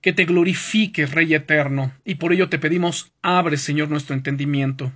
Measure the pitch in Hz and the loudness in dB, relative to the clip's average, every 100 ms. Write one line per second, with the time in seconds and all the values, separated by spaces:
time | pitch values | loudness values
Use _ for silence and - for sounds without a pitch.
0 | - 156 170 175 175 180 - 220 214 - | 0 2 2 4 4 0 -2 0 0 0
1 | 143 151 165 156 151 151 139 139 131 - | -2 0 2 2 2 0 2 -2 -4 -6
2 | - 147 165 175 180 156 151 175 175 - | -8 -4 0 2 2 0 0 0 0 -4
3 | - _ - 180 170 147 139 147 151 147 | -12 _ 0 0 2 -2 -2 -2 -2 -4
4 | 143 135 135 139 143 143 135 131 131 | -4 -6 -4 -4 -2 0 -2 -2 -8